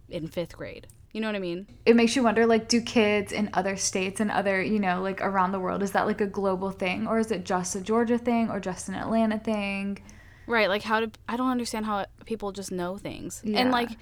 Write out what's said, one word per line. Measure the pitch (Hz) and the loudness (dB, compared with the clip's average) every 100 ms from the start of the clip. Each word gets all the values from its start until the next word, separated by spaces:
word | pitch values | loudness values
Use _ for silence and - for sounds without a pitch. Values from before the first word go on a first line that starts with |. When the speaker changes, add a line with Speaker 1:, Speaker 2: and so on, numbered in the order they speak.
| - | -14
Speaker 1:
in | 175 160 | -10 -8
fifth | 180 165 - | -6 -8 -10
grade? | 98 - - - - | -14 -14 -18 -20 -14
You | 220 | -6
know | 220 | -4
what | 208 | -4
I | |
mean? | 180 175 202 - - | -4 -6 -10 2 6
Speaker 2:
It | 233 | 8
makes | 233 277 | 6 4
you | |
wonder, | 233 220 226 | 4 4 6
like, | 226 220 | 4 4
do | 233 | 0
kids | 233 247 208 208 196 | 2 2 4 2 0
in | - 208 | -2 -2
other | - 196 190 | 0 -2 -2
states | - 196 190 196 | -2 -2 -2 -2
and | 208 | 0
other, | - 202 190 | 0 0 0
you | 185 214 | 2 2
know, | 190 180 | 2 0
like, | 190 185 | -2 -2
around | 196 190 185 | 0 2 0
the | 190 | 0
world, | 185 180 | -2 -2
is | 196 | 0
that, | 196 214 | 0 0
like, | 208 | 0
a | 202 | -2
global | 202 196 185 190 | 0 0 0 -2
thing? | 185 185 185 214 | -4 -4 -2 0
Or | 226 | 0
is | 220 | 0
it | 202 | -2
just | 185 185 180 202 | -2 -2 -2 -4
a | |
Georgia | 185 220 233 240 | 0 2 2 2
thing | 240 233 220 | 2 0 0
or | 202 | -2
just | 185 175 - | -6 -6 -8
an | 185 | -6
Atlanta | - 226 220 214 | -2 2 2 0
thing? | 233 214 202 196 196 196 - - - - - | -2 -2 -2 -4 -6 -8 -12 -20 -20 -18 -2
Speaker 1:
Right, | 233 196 | 2 4
like, | 208 | 2
how | 214 220 | 2 0
do, | 226 - - | 0 -6 -6
I | 233 | -2
don't | 254 | 0
understand | 247 233 226 214 | 0 -2 -4 -2
how | 202 190 - - | -2 -4 -10 -8
people | 220 202 | -6 -6
just | 196 190 | -8 -6
know | 185 175 196 | -4 -4 -6
things. | - - - - | -8 -10 -10 -8
Speaker 2:
Yeah. | 220 214 | -2 2
Speaker 1:
And, | 254 | 2
like, | 247 233 220 | 2 0 -6